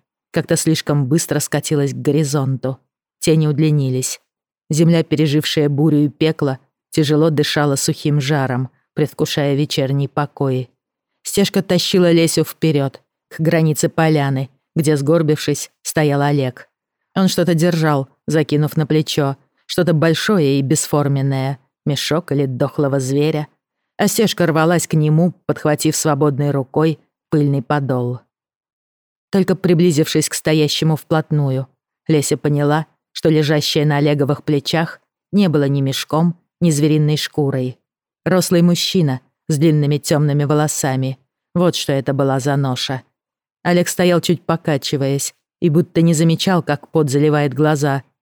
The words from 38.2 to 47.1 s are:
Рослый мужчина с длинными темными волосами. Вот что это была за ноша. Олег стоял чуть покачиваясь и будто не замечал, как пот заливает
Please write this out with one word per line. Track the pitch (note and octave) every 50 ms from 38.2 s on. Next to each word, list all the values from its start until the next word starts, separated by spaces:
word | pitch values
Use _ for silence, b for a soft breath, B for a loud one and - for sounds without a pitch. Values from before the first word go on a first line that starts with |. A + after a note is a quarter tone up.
| _
Рослый | E3+ F#3 F3+ F3 - F3+ E3+
мужчина | E3+ F3 F3 - - - - F#3+ D#3+ C#3+ C3 B2+ - _ _ _ _
с | - D#3
длинными | C#3 E3 E3 D3+ D3+ D3 C#3 D3
темными | C#3 - - E3 C#3+ D3+ D3 C#3 D3 D3
волосами. | C#3 D3+ D3+ D3+ D3+ - - - C3+ C3 C3 C3 C3 C3 - _ _ _ _ _ _ _
Вот | F3 F3+ E3+ -
что | - - - C#3+
это | C#3 B2+ - C#3
была | C3+ C#3 C3+ C3+ C3+
за | A#2+ C#3+ C#3
ноша. | C#3+ C#3 C3 B2+ - - - C3+ B2+ - _ _ _ _ _ _ _ _ _ _ _ -
Олег | F3 F3 F3 E3+
стоял | - - - F3+ F3+ F3 E3
чуть | - - F3 -
покачиваясь | - - E3 D#3+ - E3+ D3+ C3+ - - D3+ C3+ C#3 C3+ C#3 C#3 - - - _ _ _ _ _
и | - E3+
будто | C#3+ F3 F3+ - _ E3+
не | E3 E3+ E3
замечал, | D3 E3 E3 D#3+ - - G3 F#3 E3+
как | - - D3 - - _
пот | - D#3+ D#3
заливает | C3